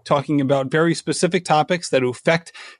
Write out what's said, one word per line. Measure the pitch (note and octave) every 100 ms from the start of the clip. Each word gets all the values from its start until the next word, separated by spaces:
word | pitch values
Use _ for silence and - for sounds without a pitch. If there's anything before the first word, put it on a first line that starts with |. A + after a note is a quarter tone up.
| -
talking | C#3+ C3+ D3
about | C3 C#3 C3
very | D#3 E3+
specific | D3+ - C#3+ F3 F3+
topics | - D3+ D3 F3 -
that | C3+
affect | B2+ A#2+ - E3+ - - -